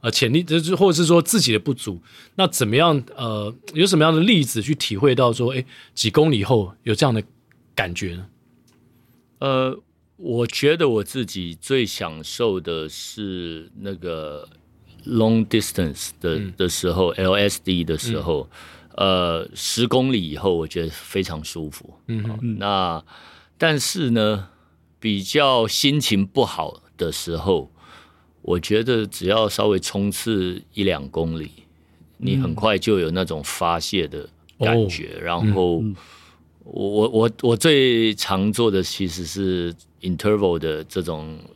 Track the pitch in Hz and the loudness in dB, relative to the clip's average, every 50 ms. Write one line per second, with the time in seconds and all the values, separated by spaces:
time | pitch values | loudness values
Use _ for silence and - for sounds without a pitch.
0 | - 117 110 - 135 113 123 165 180 160 156 170 156 160 190 151 190 190 165 147 | -2 -2 0 2 2 4 2 2 2 2 0 0 2 0 2 4 6 4 6 4
1 | 175 156 170 170 165 - - 220 143 - 110 104 - - 107 - - 110 92 85 | 4 6 6 6 6 4 2 2 4 4 2 0 0 -2 -4 -4 -4 -8 -10 -10
2 | _ - - - - _ _ - 190 180 - - 135 104 110 135 165 170 156 139 | _ -20 -20 -20 -20 _ _ 0 0 0 2 0 0 2 4 4 4 4 4 2
3 | 120 - - - 131 113 110 107 104 104 117 - _ - - 156 180 196 185 156 | -2 -6 -12 -10 -8 -6 -4 -4 -6 -6 -10 -12 _ -10 0 0 2 4 4 4
4 | 151 160 160 156 170 214 233 175 139 117 - 113 101 131 151 - - - 107 95 | 4 4 4 4 4 4 4 4 2 0 -2 -4 -2 -2 -2 -2 -2 -4 -2 2
5 | 117 143 127 117 127 120 113 - 120 120 135 131 127 - - - - _ _ - | 4 4 4 6 4 2 4 2 -2 -2 -2 -4 -8 -8 -14 -20 -20 _ _ -2
6 | - 113 98 151 151 165 143 107 98 98 131 110 101 92 - _ _ 117 107 - | -2 2 4 4 4 6 4 2 2 2 2 2 2 0 -8 _ _ -4 0 2
7 | 156 139 113 107 104 - _ _ _ _ _ _ _ _ _ - 101 87 87 - | 2 2 2 0 -2 -6 _ _ _ _ _ _ _ _ _ -4 -4 -4 -4 -6
8 | 101 90 85 87 95 95 _ _ _ _ _ _ _ _ _ _ _ _ _ _ | -6 -8 -8 -10 -14 -16 _ _ _ _ _ _ _ _ _ _ _ _ _ _
9 | _ _ _ _ _ _ _ _ 139 139 135 131 131 131 131 - _ _ _ _ | _ _ _ _ _ _ _ _ -4 -2 0 0 0 -2 -4 -8 _ _ _ _
10 | _ _ _ _ 175 - 117 117 120 113 - - - 143 160 165 165 139 117 107 | _ _ _ _ -6 -4 0 0 0 -2 -2 2 2 2 4 4 2 2 2 0
11 | 101 - - 135 120 - - 95 90 85 82 82 - - 131 135 117 95 - - | -2 -2 -4 -6 -6 -4 -6 -8 -8 -8 -10 -12 -4 0 0 2 2 0 -2 -6
12 | 101 85 78 78 78 - - - 120 113 98 92 80 87 82 80 78 78 - - | -6 -8 -8 -10 -12 -12 -4 -2 0 0 0 -2 -4 -4 -6 -4 -6 -8 -10 -14
13 | - - - - 104 98 92 90 87 85 80 78 82 87 _ 104 98 98 98 82 | -14 -14 -12 -10 -8 -8 -8 -8 -8 -10 -10 -12 -16 -18 _ -14 -10 -10 -10 -8
14 | 87 87 82 80 78 76 73 73 71 - - _ _ _ _ _ _ _ - - | -8 -8 -8 -6 -8 -10 -12 -12 -16 -18 -20 _ _ _ _ _ _ _ -20 -18
15 | - - 120 113 110 110 113 113 110 107 - 110 101 - - - 90 78 67 - | -8 -2 2 2 4 4 4 2 2 2 0 0 0 0 -2 -2 -2 -2 -4 -8
16 | - - - _ - 87 80 92 104 95 90 - 92 90 - - - 90 80 90 | -12 -12 -12 _ -4 -4 -2 -2 -4 -8 -4 -2 -2 -2 -2 -2 -2 -2 2 2
17 | 92 85 82 - 95 92 95 101 101 104 - - _ - 92 87 85 80 80 73 | 0 0 0 0 2 2 4 4 2 2 0 -2 _ -2 0 0 0 -2 -2 -4
18 | - 120 113 76 76 85 80 73 64 - _ - - - - - - _ - - | -2 -4 -4 -4 -2 -2 -2 -2 -4 -8 _ -20 -20 -20 -20 -20 -20 _ -4 0
19 | 98 95 92 92 90 87 85 82 80 - - - - - - - 123 117 - 131 | 2 2 4 2 2 0 0 -2 -4 -8 -12 -10 -8 -6 -2 -2 0 2 2 2
20 | 127 135 131 107 90 78 73 73 90 98 90 82 80 78 - 87 82 80 78 - | 2 2 0 0 -2 -4 -8 -2 0 0 2 2 -2 -4 -4 -6 -6 -6 -8 -12
21 | - - - 98 95 - 85 78 78 - - 85 78 76 71 - - - - _ | -16 -6 -4 -4 -2 -2 -6 -10 -10 -10 -10 -10 -10 -10 -12 -14 -20 -20 -20 _
22 | _ - 113 110 104 113 107 110 120 120 110 104 98 101 101 95 92 87 82 80 | _ -8 -6 -6 -6 -6 -8 -6 -6 -6 -4 -4 -2 0 0 0 0 0 -2 -4
23 | - _ - - - - - - _ _ _ _ - 165 156 143 - - - 190 | -8 _ -20 -20 -20 -20 -20 -20 _ _ _ _ 0 0 2 0 -2 -4 -4 -2
24 | 160 127 117 113 107 107 107 98 95 - _ _ _ _ _ _ _ _ _ _ | 0 0 2 2 2 2 0 -2 -6 -10 _ _ _ _ _ _ _ _ _ _
25 | - 113 104 98 95 - - 151 143 139 131 120 113 107 - - - 139 143 151 | -4 -2 -2 -2 -4 -2 0 2 4 4 4 4 2 2 0 2 2 2 2 2
26 | 135 - 110 98 98 98 _ - 120 - - - 80 76 - - _ _ _ - | 2 2 2 2 2 2 _ 0 0 0 0 -6 -8 -8 -8 -14 _ _ _ -6
27 | 87 82 73 - - - 82 80 78 95 92 80 67 - _ _ - - - - | -6 -4 -4 -6 -6 -6 -6 -4 0 2 0 0 0 -6 _ _ -20 -20 -20 -20
28 | - _ _ _ _ _ _ _ _ - 87 87 82 - 104 107 113 123 123 113 | -20 _ _ _ _ _ _ _ _ -2 -2 -2 0 0 0 2 2 2 0 0
29 | 107 101 - - 90 90 101 110 110 104 - - 107 107 101 92 - - - 101 | 0 -4 -8 -4 0 2 2 2 2 0 0 0 2 2 2 2 0 -4 -4 -2
30 | 101 101 95 - - 113 110 98 92 90 90 95 - _ _ 104 98 95 87 73 | -2 -2 -2 -4 -2 -2 0 0 0 -2 -4 -8 -12 _ _ 0 0 0 0 0
31 | 69 69 - 82 82 82 82 82 78 - - - _ _ _ _ _ _ _ _ | -4 -6 -4 -4 -2 -2 -4 -6 -8 -12 -14 -20 _ _ _ _ _ _ _ _
32 | - _ _ _ 123 131 135 135 131 - 80 73 104 110 104 95 - 110 107 95 | -20 _ _ _ -2 -2 0 0 0 -2 -2 0 0 2 2 2 2 2 2 2
33 | 85 80 82 92 92 82 85 76 73 - - - 90 85 85 82 80 - - 95 | 2 0 0 -2 -2 -2 -4 -8 -6 -8 -6 -2 0 0 0 0 -2 -2 -2 -2
34 | 80 71 71 76 71 - _ _ _ _ _ _ 127 107 113 117 110 95 85 82 | -2 -2 -6 -12 -12 -14 _ _ _ _ _ _ 0 2 2 2 2 0 -2 -6
35 | 80 78 78 82 82 85 85 85 107 107 101 95 90 87 85 82 110 107 98 - | -10 -12 -12 -10 -4 -4 -2 0 2 2 2 4 2 2 2 0 -2 -4 -6 -8
36 | - - - - - - _ _ _ _ _ _ - - - - 101 98 101 107 | -16 -20 -20 -20 -20 -20 _ _ _ _ _ _ -20 -14 -8 -6 -6 0 2 2
37 | 107 113 113 110 113 117 110 - - 120 117 107 - 165 151 139 131 127 120 113 | 2 4 4 4 2 2 0 0 2 2 2 4 4 4 6 6 6 4 4 4
38 | 113 110 107 - - - 98 95 98 107 101 - 117 110 95 95 90 - - - | 2 2 0 -2 -4 -2 0 0 0 0 2 2 2 2 2 2 0 -2 -4 -6
39 | 98 90 82 90 90 80 82 98 98 92 92 90 87 87 85 - - _ _ _ | -6 -6 -4 -8 -10 -8 -6 -4 -2 -2 -2 -2 -4 -6 -8 -10 -18 _ _ _
40 | - 92 90 78 - 104 107 104 101 92 85 82 76 80 78 78 80 - - 98 | -6 -4 -4 -2 2 2 2 2 2 0 0 0 -2 -4 -4 -4 -8 -8 -6 -6
41 | 87 82 82 76 78 80 78 78 - - - | -4 -4 -6 -8 -8 -12 -14 -16 -18 -20 -20